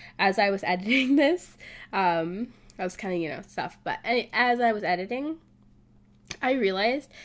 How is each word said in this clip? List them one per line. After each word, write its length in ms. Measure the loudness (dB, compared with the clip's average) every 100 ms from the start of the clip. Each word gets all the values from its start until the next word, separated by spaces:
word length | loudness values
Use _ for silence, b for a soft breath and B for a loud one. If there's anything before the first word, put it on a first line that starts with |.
| B 0
as 200 | 2 4
I 100 | 2
was 140 | 2
<laughs> 40 | 0
editing 500 | -2 2 2 4 6
this, 400 | 6 4 -2 -18 B B B
um, 560 | 0 2 2 -2 -6 -10 b b -8
I 60 |
was 120 | -8 -6
kinda, 200 | -4 -2
you 120 | -4
know, 140 | -6 -10
stuff, 300 | -8 -8 -8
but 140 | -8 -6
a-, 260 | -2 -2 0
as 260 | 0 2 4
I 140 | 2
was 120 | 0
editing, 520 | 0 -2 -2 -6 -6 -8 _ _ -20 _ _ _ _ _ -18 -6
I 100 | -2
realized 580 | 0 0 2 0 0 -6 B